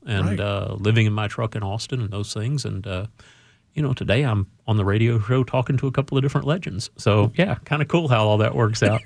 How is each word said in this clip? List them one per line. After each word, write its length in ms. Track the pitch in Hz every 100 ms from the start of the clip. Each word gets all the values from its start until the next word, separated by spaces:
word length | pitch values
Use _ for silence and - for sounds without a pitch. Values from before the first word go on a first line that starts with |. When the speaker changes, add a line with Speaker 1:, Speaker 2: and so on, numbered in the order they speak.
Speaker 1:
and, 220 | - 101 95
Speaker 2:
Right. 140 | 101
Speaker 1:
uh, 340 | 101 101 98 101
living 280 | 101 117 107
in 80 |
my 120 | 104 104
truck 300 | - 110 110
in 60 |
Austin 400 | 98 107 - 127
and 80 | 101
those 240 | 101 101
things. 320 | 107 113 143 110
And, 200 | 101 98
uh, 200 | 92 107 - - _ _ _ _
you 100 | -
know, 120 | 143
today 300 | 131 - 127
I'm 220 | 143 107 95 _ -
on 100 | 107
the 80 |
radio 340 | 98 107 117 117
show 240 | 104 127
talking 360 | 127 131 127 135
to 80 | 139
a 40 |
couple 280 | 135 139 135
of 40 |
different 240 | 139 143 135
legends. 440 | 180 - 95 - -
So, 300 | - 104 104
Speaker 2:
Mm-hmm. 120 | 110
Speaker 1:
yeah, 140 | 190 -
kinda 220 | - 147 147
cool 220 | 175 156
how 180 | 117 107
all 100 | 107
that 160 | 107
works 280 | - 113 110
out. 180 | 104 110